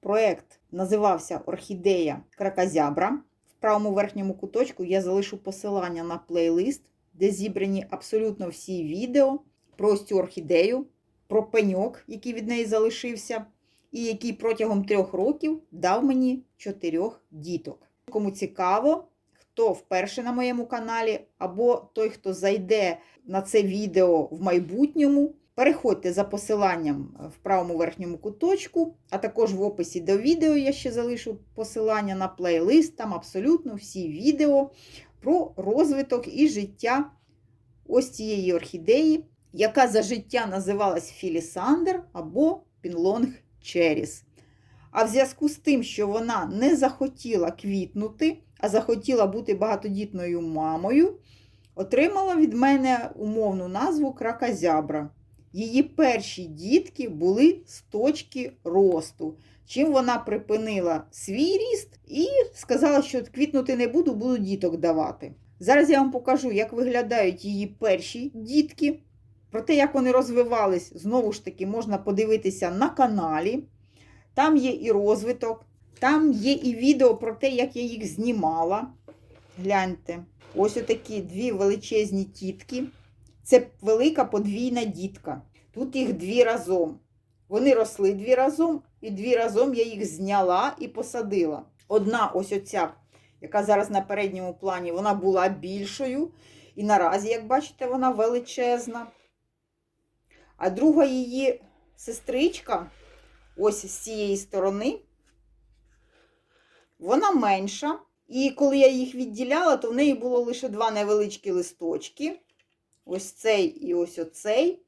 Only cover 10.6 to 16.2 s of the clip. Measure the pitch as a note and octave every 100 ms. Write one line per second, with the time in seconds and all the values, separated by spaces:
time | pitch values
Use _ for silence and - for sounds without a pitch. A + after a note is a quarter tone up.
10.6 | G3 B3+ C#4+ _ _ _ _ G#3+ G#3+ A3+
11.6 | G#3 F#3 A3 B3+ - A3 B3 A3+ G#3+ A#3+
12.6 | A3+ A3 A3 A3 B3 A3+ - A3+ G3+ _
13.6 | _ _ _ A3+ A#3 G#3+ A#3 G#3 A3+ A3
14.6 | A3 G3+ G3 G#3 F#3 F3+ G#3+ D4+ D#4 D#4+
15.6 | _ D#3+ F3+ G#3 C4+ C4